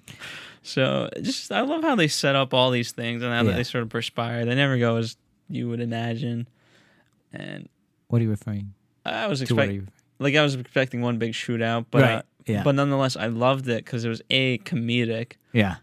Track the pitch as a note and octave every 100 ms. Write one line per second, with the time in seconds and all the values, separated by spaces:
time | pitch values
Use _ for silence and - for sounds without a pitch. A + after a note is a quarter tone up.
0 | - - - - - - - - C3 C3+
1 | A#2 - G#3 C4+ - D4+ C#4 E4 D#4+ A#3
2 | D3+ - C#3+ C#3 C3 C3 B2+ B2 A#2 -
3 | A#2 A#2+ A#2+ A#2 A2+ A#2+ A#2+ B2 A2+ A#2
4 | - - A#2 A#2+ A#2 B2+ C#3 B2+ A#2 A#2
5 | A2+ - _ _ - B2+ A#2+ A#2 A#2+ A#2
6 | A#2 A#2 A#2+ A#2 A#2 _ _ _ _ _
7 | _ _ _ G1+ G1+ G1+ G1+ _ _ _
8 | - A#2 A2+ G#2 - G#2 G2+ - _ _
9 | - A3 G#3+ C#3 B2+ B2 G2+ G2 G2 _
10 | _ - C#3 D3 D3 C3 B2 C#3 C3 A#2+
11 | A#2+ A#2 A#2 A2+ - A#2 A2+ A#2 A#2 -
12 | B2+ A2+ - _ - G#2 C#3+ C#3 C#3+ C#3
13 | C3 - A2+ A2+ B2 C3+ B2+ A2+ - A#2
14 | A#2 A2+ - C3 C3 A#2+ - C#3 A#2 B2
15 | A#2 A2 A#2 - _ A#2 G2+ E2+